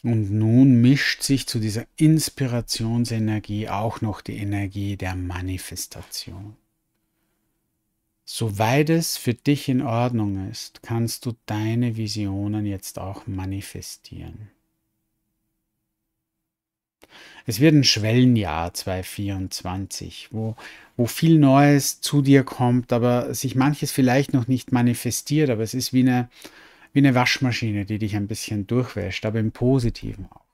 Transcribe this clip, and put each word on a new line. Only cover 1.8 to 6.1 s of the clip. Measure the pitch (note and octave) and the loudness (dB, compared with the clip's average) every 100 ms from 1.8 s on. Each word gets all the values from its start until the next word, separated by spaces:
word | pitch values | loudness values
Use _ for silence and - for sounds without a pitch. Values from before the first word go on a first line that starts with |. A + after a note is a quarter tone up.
| - - | -10 2
Inspirationsenergie | D#3 D#3+ - - C3+ A#2+ - - A2+ A#2 A#2 A2+ G#2+ G#2+ - G#2 G#2+ | 4 4 0 -4 -4 -4 -6 -6 -2 -2 -2 -2 -2 -2 -4 -8 -4
auch | G2 A#2 - | -4 -4 -4
noch | G#2+ G2+ | -6 -6
die | - A2 | -10 -8
Energie | G2+ G2+ G2 G2+ G2+ G2 | -6 -4 -4 -6 -6 -6
der | F#2 F#2 | -6 -6
Manifestation. | F2+ F2+ F#2 F#2 - - - - - | -6 -6 -6 -8 -10 -12 -14 -14 -14